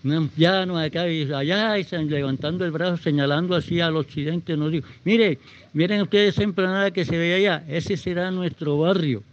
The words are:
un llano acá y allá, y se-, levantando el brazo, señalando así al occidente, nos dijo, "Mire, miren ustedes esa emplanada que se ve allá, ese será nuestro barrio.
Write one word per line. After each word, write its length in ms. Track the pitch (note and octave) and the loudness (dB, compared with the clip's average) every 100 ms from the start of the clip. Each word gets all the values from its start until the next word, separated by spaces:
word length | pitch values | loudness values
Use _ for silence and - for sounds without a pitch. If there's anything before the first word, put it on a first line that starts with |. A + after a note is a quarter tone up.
un 260 | C3+ D#3+ D3+ D3+ | 0 0 0 2
llano 400 | E3+ F#3+ F#3 E3+ | 4 4 0 -2
acá 280 | D#3 E3 F3 | -2 -2 -2
y 240 | D#3+ C#3 | -2 -2
allá, 480 | C#3+ C#3+ G3 A3 G#3 | -2 0 0 2 0
y 60 | |
se-, 180 | F3+ F3 | -2 -4
levantando 640 | D3+ D3+ C#3 C3+ D3+ F3+ | -2 -2 -2 -2 -2 -2
el 60 | F3+ | -2
brazo, 260 | D3+ F3+ E3+ | 0 -2 0
señalando 580 | E3+ C#3+ C#3+ D3 F3+ | 0 2 2 2 0
así 260 | F3 - E3+ | -2 0 0
al 160 | E3+ D#3+ | 2 0
occidente, 600 | C#3+ D3 C#3+ E3+ E3+ D#3 | -2 -6 -4 -4 -2 -2
nos 160 | D3+ | 0
dijo, 160 | D#3+ - - | -2 -6 -6
"Mire, 340 | - A3+ G#3+ C3+ - - - | 0 4 2 0 -8 -20 -6
miren 260 | D3+ F3 G#3 | -2 0 2
ustedes 340 | F#3+ G#3 G#3 | 2 4 4
esa 80 | - | 2
emplanada 480 | G#3 F#3 F#3 F#3+ G3 | 0 0 0 0 0
que 120 | F#3 | 0
se 140 | D3+ E3 | -2 0
ve 160 | E3+ | 2
allá, 300 | F#3 G3+ D#3 E3 | 2 2 0 -2
ese 300 | E3 - F#3+ | -6 -4 -4
será 320 | F3+ F3 F#3 | -4 -4 -2
nuestro 480 | F#3 F3+ - D3+ D3 | -2 -4 -4 -2 2
barrio. 440 | D#3+ F#3+ D#3 A2 - | 2 2 2 -2 -6